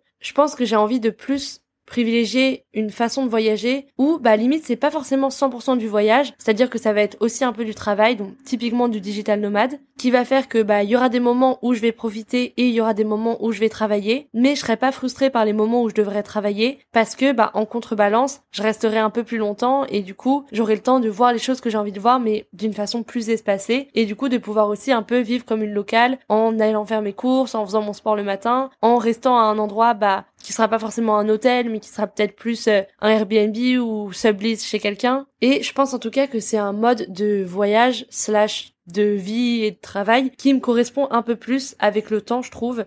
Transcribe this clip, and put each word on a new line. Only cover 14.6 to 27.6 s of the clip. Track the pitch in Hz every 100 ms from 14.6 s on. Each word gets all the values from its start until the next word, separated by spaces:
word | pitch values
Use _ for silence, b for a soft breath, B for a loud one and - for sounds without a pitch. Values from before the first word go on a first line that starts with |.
serai | - 220
pas | 262
frustrée | 262 254 - 269
par | 254
les | 214
moments | 214 220 240
où | 226
je | 208
devrais | 202 202
travailler | 202 214 208 202 233 285 _
parce | 233 220 -
que, | 269
bah, | 240 214 202
en | 214
contrebalance, | 233 - 214 202 220 269 - _
je | -
resterai | 208 214 226 220
un | 220
peu | 226 220
plus | 226
longtemps | 208 202 247 269 277
et | 208
du | 190
coup, | 202 254 277 277
j'aurai | 214 220 214
le |
temps | - 262
de | 226
voir | 196 247
les | 233
choses | - 254
que | 240
j'ai | 214
envie | 208
de | 196
voir, | 214 254
mais | 220 208 -
d'une | 175 214
façon | 208 208 240
plus | 226 247 220
espacée | 226 - 196 - 247 277 -
et | 220
du | 208
coup, | 269
de | 240
pouvoir | - 214 208
aussi | 208 -
un | 240
peu | - 247
vivre | 226 247
comme | - 220
une | 214
locale | 202 196 226 247 262 -
en | 214 226 220
allant | 214 214 208
faire | 220
mes | 208
courses, | 202 247 262 254
en | 226